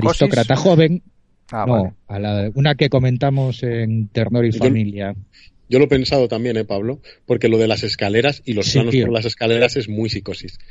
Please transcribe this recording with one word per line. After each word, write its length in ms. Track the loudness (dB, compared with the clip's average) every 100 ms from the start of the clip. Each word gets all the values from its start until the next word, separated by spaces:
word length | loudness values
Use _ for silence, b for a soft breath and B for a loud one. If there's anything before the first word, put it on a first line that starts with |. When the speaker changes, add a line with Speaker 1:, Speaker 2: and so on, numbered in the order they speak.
Speaker 1:
Psicosis? 200 | 2 2
Speaker 2:
aristócrata 340 | 2 2 2 2
joven. 460 | 4 6 4 0 -8 _ _ _ -10
Speaker 1:
Ah, 120 | -4 0
Speaker 2:
No, 80 | 0
Speaker 1:
vale. 100 | 0 -6 -12
Speaker 2:
a 100 | -6
la, 320 | -2 -2 -2 0
una 200 | 0 2
que 140 | 2
comentamos 760 | 2 2 0 0 0 -2 -4
en 460 | -4 -2 -2 -2 -2
Ternor 360 | -2 0 2 2
y 60 |
Speaker 3:
Yo 80 | 2
Speaker 2:
Familia. 560 | 2 2 -2 -4 -8 -8 -14 b b _ 0
Speaker 3:
yo 100 | 2
lo 60 | 4
he 20 |
pensado 400 | 2 0 0 0
también, 300 | -2 -2 -4
¿eh, 80 | -4
Pablo? 340 | -4 -6 -8 b b -4
Porque 220 | 0 2
lo 100 | 4
de 120 | 2
las 140 | 0
escaleras 580 | -2 -4 -2 0 0 -2
y 80 | -6
los 140 | -4 0
Speaker 2:
Sí, 80 |
Speaker 3:
planos 180 | 0 2
Speaker 2:
tío. 140 | 0 0
Speaker 3:
por 80 |
las 100 | -2
escaleras 540 | -4 -4 -2 2 2 0
es 100 | -6
muy 220 | -6 -6
Psicosis. 500 | -6 -10 -12 -14 -16 b